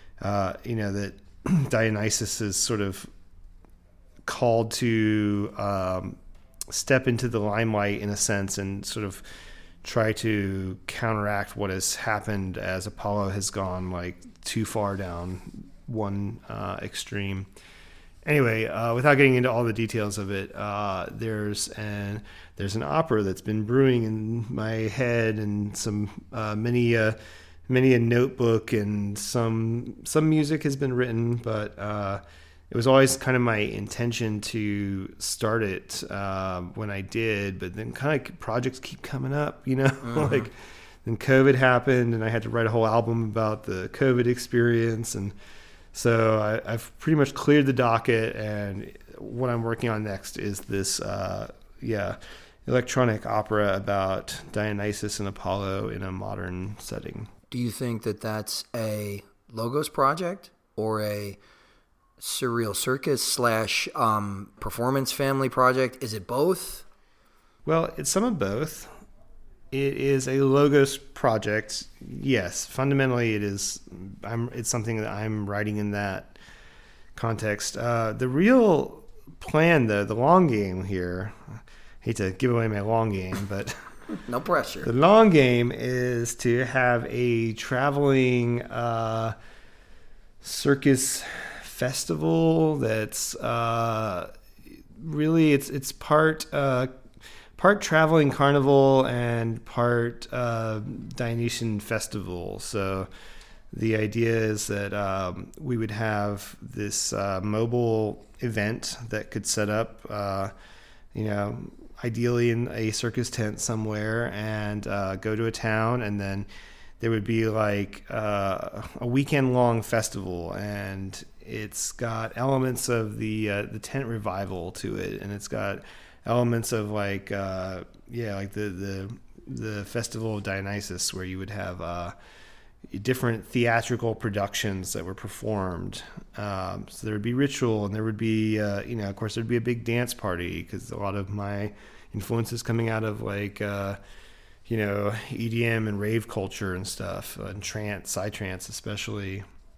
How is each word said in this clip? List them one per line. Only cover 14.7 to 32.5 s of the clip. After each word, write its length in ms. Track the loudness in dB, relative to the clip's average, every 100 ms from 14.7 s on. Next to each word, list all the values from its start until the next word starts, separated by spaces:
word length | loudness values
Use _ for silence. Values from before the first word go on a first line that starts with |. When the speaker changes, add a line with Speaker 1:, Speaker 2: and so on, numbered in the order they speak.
| -2 -2 -2
Speaker 1:
down 720 | -6 -6 -6 -8 -10 -16 -18 -18 -8
one, 540 | -4 -2 -2 -4 -8 -10
uh, 300 | -8 -6 -8
extreme. 640 | -8 -10 -8 -6 -4 -6 -8 -16 -20 -20 -20 -20 -20 -10 2
Anyway, 400 | 4 4 2 0
uh, 280 | -2 0
without 220 | 4 6 8
getting 180 | 8
into 160 | 8 4
all 140 | 2
the 80 | 0
details 440 | 0 0 0 -2 -2
of 140 | -4
it, 240 | -4 -6
uh, 520 | -8 -6 -4 -2 -4 -6
there's 580 | -6 -4 -2 -4 -4 -6
an, 520 | -6 -6 -4 -4 -6 -10 -18 -18 -6
there's 180 | -4
an 80 | -2
opera 400 | 0 0 2 2
that's 200 | 2 -2
been 220 | -4 -2
brewing 380 | 2 4 6 4
in 440 | 2 -2 -4 -4 -4
my 240 | -4 -2
head 640 | -2 -2 0 0 2 2 0
and 380 | -2 -2 -2 -4
some, 340 | -4 -2 -4 -6 -10
uh, 220 | -6 -4 -2
many, 400 | 0 4 4 4
uh, 160 | 4 0 -10 -20 -20 -14 0
many 240 | 6 8
a 60 | 6
notebook 760 | 6 4 2 2 4 4 2
and 460 | 0 0 -2 -2 -4
some, 800 | -2 0 0 0 0 -2 -6 -12
some 260 | 0 2 4
music 320 | 4 2 0
has 120 | 0
been 200 | 0 0
written, 420 | 0 0 0 0 0
but, 420 | -2 -4 -4 -8
uh, 420 | -6 -4 -4 -6 -10 -20 -20